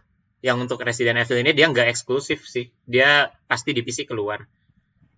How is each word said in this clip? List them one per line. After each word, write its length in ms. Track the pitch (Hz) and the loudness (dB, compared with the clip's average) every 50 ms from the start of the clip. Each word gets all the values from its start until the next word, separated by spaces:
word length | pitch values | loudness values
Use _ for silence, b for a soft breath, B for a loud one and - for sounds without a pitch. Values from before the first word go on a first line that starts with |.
| _ _ _ _ _ _ _ _ | _ _ _ _ _ _ _ _
yang 180 | - 127 120 | -2 -2 0
untuk 220 | 123 127 120 127 120 | 0 -2 -4 -6 -6
Resident 380 | 120 120 113 - 120 117 117 117 | -4 -4 -2 -2 0 0 0 0
Evil 240 | 117 117 127 120 | 0 0 0 0
ini 80 | 123 151 | 2 2
dia 160 | 165 139 156 | 4 4 4
nggak 240 | 165 131 123 120 120 | 4 4 2 2 2
eksklusif 560 | 117 - - - 127 139 139 - 156 - - | 0 -2 -4 -4 -4 -4 -2 -4 -6 -6 -8
sih. 240 | - - 123 120 120 _ _ _ | -8 -8 -8 -8 -10 _ _ _
Dia 400 | 123 120 127 135 143 147 147 135 - - _ _ | -2 2 4 4 6 4 4 2 0 -4 _ _
pasti 300 | - 127 123 - - 131 | -4 -4 -4 -4 -4 -4
di 80 | 120 | -4
P 80 | 113 127 | -4 -4
C 160 | 120 - 143 | -6 -8 -8
keluar. 400 | - 120 107 101 104 104 - - - _ _ _ _ _ _ _ _ _ _ _ _ _ | -8 -6 -6 -4 -4 -6 -8 -10 -16 _ _ _ _ _ _ _ _ _ _ _ _ _